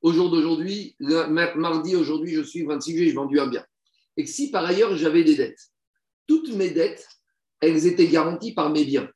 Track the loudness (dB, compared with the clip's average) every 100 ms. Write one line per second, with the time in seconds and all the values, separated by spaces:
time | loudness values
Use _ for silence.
0 | 4 2 2 2 2 0 -2 -8 -10 _
1 | -2 0 2 0 0 -2 -2 -2 -2 -2
2 | 0 -2 -4 -4 -6 -8 -6 -6 -6 0
3 | 0 0 0 0 0 -6 -10 _ _ _
4 | _ -10 -8 -6 -4 -4 -2 2 2 2
5 | 2 4 4 4 0 -6 -20 _ _ _
6 | _ _ _ -2 0 -4 -2 0 -2 -2
7 | -20 -20 _ _ _ _ 2 4 2 4
8 | 4 4 2 -4 -8 -4 -2 0 0 0
9 | -4